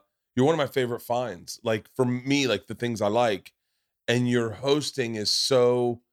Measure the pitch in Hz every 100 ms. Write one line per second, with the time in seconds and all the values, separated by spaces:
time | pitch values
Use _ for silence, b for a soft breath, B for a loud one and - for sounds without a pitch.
0 | - _ _ - 131 160 135 135 123 120
1 | - 120 123 87 87 - 113 113 - -
2 | 127 123 127 139 131 101 - 107 120 110
3 | 101 110 123 98 - - _ _ _ _
4 | - 120 123 120 113 104 131 147 139 -
5 | 117 113 104 - - 131 123 123 120 120
6 | _